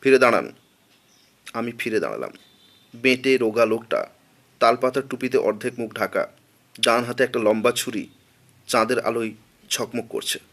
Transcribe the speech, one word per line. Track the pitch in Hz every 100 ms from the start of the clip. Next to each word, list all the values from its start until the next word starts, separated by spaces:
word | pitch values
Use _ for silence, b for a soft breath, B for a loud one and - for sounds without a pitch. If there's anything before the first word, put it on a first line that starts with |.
ফিরে | 139 131
দাঁড়ান। | 127 110 60 - _ _ _ _ _ _ _ _ -
আমি | 117 117 120
ফিরে | - 107
দাঁড়ালাম। | 78 53 62 - _ _ _ _ _ 120
বেঁটে | 127 127 135 131
রোগা | 113 107
লোকটা, | 113 110 - - - _ _ _ _ _
তালপাতার | 117 123 127 135 131
টুপিতে | 127 127 101
অর্ধেক | - 104 127 120
মুখ | 113
ঢাকা, | - 98 98 - _ _ _ _ -
ডান | 117 117
হাতে | 120 120
একটা | 123 123
লম্বা | 107 110 113
ছুরি, | 120 - 110 - _ _ _ _ _ -
চাঁদের | 127 - 127
আলোয় | - 117 113 110 _ _ _
ঝকমক | - 113 117 -
করছে। | - - - _